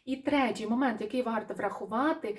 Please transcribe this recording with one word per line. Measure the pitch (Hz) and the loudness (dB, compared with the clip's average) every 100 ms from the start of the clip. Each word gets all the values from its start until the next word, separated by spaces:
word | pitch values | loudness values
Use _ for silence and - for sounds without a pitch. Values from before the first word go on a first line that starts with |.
| - | -6
І | 262 | -4
третій | - 285 254 - 220 | 2 4 4 0 0
момент, | 233 269 220 | 2 2 0
який | 214 254 | -2 0
варто | 240 226 - | 0 0 -4
врахувати, | 196 202 - 196 226 294 320 220 | -4 -4 -4 -4 0 2 0 -2